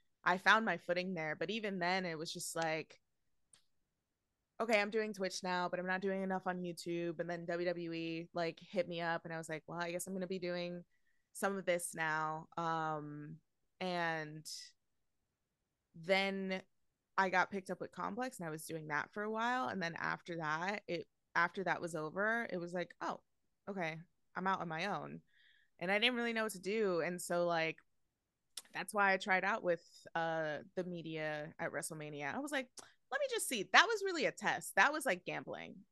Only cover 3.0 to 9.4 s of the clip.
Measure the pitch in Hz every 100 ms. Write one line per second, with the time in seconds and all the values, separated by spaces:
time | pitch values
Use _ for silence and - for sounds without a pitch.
3 | _ _ _ _ _ - _ _ _ _
4 | _ _ _ _ _ - 226 214 208 220
5 | 214 190 185 - 185 180 175 175 180 185
6 | 196 190 190 185 185 180 180 170 170 170
7 | 170 160 170 175 170 170 175 175 170 165
8 | 165 165 170 175 165 160 - 196 175 170
9 | 170 165 165 165